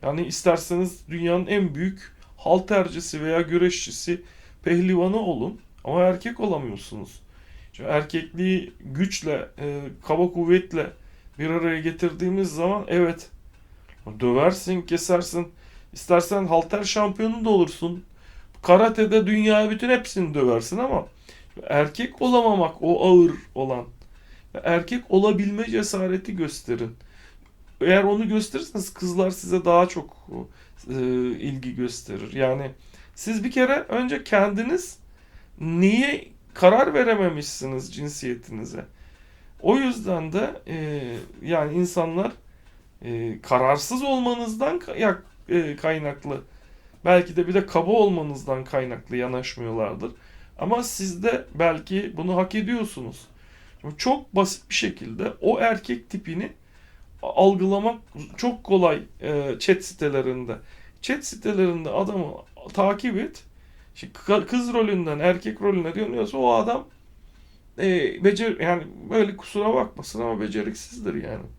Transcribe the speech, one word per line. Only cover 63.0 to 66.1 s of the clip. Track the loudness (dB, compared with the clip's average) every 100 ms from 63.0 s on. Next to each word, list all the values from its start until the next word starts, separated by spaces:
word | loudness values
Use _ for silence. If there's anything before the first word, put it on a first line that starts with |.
| -2 -2
et. | -4 -10 -20 -20 -20 -20 -20 -18
Şimdi | -18
ka-, | -16 0 0 2
kız | -2 0
rolünden | 0 2 0 -2 0
erkek | 2 2 -2 -2
rolüne | 0 0 0 -4
dönüyorsa | -4